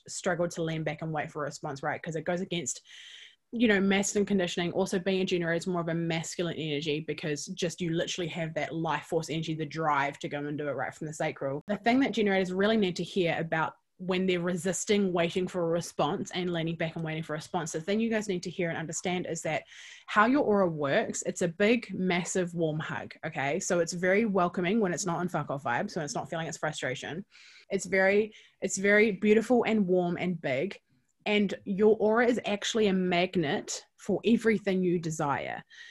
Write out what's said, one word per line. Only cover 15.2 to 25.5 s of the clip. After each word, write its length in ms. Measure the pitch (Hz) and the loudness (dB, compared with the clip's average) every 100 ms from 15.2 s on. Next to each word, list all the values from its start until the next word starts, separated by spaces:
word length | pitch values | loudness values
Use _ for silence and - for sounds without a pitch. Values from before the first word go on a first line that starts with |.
| 170 185 180 | 2 0 -2
for 140 | 185 | 0
a 60 | 165 | 0
response 640 | 170 - - 151 190 196 | 0 -2 -2 0 0 -4
and 200 | 175 180 | -4 -2
leaning 240 | 170 165 165 | -2 -2 -2
back 200 | 165 170 | -4 -4
and 100 | 160 | -6
waiting 160 | 156 | -6
for 140 | 160 156 | -6 -8
a 20 | |
response, 340 | - 180 156 | -6 -6 -4
the 80 | 165 | -6
thing 200 | 165 214 | -2 0
you 100 | 226 | 0
guys 180 | 220 208 | 0 -2
need 140 | 180 | -4
to 80 | 180 | -4
hear 180 | 170 170 | -4 -4
and 80 | 160 | -4
understand 480 | 160 165 185 180 - | -6 -6 -4 -4 -4
is 140 | 165 | -6
that 180 | 165 151 - - - - - | -4 -4 -6 -16 -20 -20 0
how 180 | 214 226 | 4 4
your 180 | 285 | 4
aura 240 | 214 202 180 | 4 4 2
works, 540 | 156 139 185 - - - | 0 0 0 0 -4 -6
it's 160 | - | -2
a 40 | 175 | -2
big, 400 | 160 208 240 - | 2 2 2 0
massive, 580 | 185 185 175 170 190 175 170 | -2 0 0 0 -2 -2 0
warm 240 | 156 156 | 0 -2
hug, 340 | 151 110 98 - | -4 -8 -8 -10
okay? 360 | 160 143 139 170 | -8 -4 -2 -2
So 180 | - 175 | 0 0
it's 160 | 165 | 0
very 320 | 180 185 196 233 | 0 2 2 4
welcoming 540 | 190 175 185 180 226 | 2 2 2 0 2
when 120 | 185 | 2
it's 140 | 170 196 | 0 -2
not 140 | 165 | -2
on 100 | 175 | -2
fuck 220 | 160 139 | -2 -2